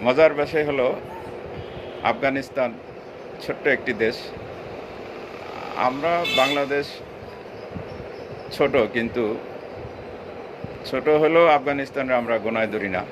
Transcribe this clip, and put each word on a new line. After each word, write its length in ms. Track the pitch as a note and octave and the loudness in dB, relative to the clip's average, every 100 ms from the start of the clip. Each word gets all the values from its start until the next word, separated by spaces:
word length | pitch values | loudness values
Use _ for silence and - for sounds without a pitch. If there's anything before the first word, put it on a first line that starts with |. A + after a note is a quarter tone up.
| A#2 | 4
মজার 260 | C3 D#3+ D3 | 8 8 6
বিষয় 260 | C#3+ D#3+ D3+ | 0 2 2
হলো, 180 | C#3 B2+ G#3 - - - - - - - - - - - | 2 2 0 -6 -10 -10 -12 -10 -10 -10 -10 -10 -2 0
আফগানিস্তান 580 | A2+ C3+ C3+ C3 - B2+ A2+ - - - - - - | 2 0 0 -4 -2 -2 -2 -14 -16 -14 -14 -14 -12
ছোট্ট 200 | - - C#3+ B2+ | -6 -2 2 2
একটি 160 | - A2 | 0 2
দেশ। 140 | A2 B2 - - - - - - - - - - - - - - - - A#2+ | 2 0 -8 -12 -12 -12 -10 -10 -12 -12 -12 -12 -12 -12 -10 -10 -8 0 0
আমরা 260 | C3+ D#3 E3+ E3+ C#3+ | 2 0 2 2 2
বাংলাদেশ 460 | C3 C#3+ C#3 C#3+ C#3+ - - - - - - - - - - - - - - - - - | 2 2 0 0 -2 -8 -14 -14 -14 -14 -14 -14 -12 -10 -10 -12 -12 -12 -12 -12 -12 0
ছোট, 180 | C#3+ C#3+ G#2+ A#2+ | 2 4 4 2
কিন্তু 280 | A2+ A#2+ A2 G#2+ - - - - - - - - - - - - - - - | 0 0 0 0 -6 -12 -12 -12 -12 -12 -14 -12 -12 -12 -12 -12 -12 -10 -4
ছোট 160 | C3+ C3+ D3+ | 0 6 6
হলেও 240 | D#3 E3 E3+ D3 | 8 8 8 8
আফগানিস্তানরা 580 | C3 C#3 C3+ C#3 C3 B2+ | 4 -2 -2 -2 2 2
আমরা 140 | A#2 A#2 G#2 | 4 2 2
গোনায় 260 | A2+ A2 | 0 2
ধরি 160 | G#2 G2 F#2 | 0 0 -2
না। 40 | F#2 | -4